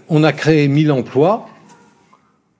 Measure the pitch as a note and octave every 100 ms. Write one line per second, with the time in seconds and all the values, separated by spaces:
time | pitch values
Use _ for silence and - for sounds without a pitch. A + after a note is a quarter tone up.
0 | - D3+ D#3 D3 D3+ D#3 C#3+ C#3 D3+ C3+
1 | - C3 E3 A#3 - - - - _ _
2 | _ _ _ _ _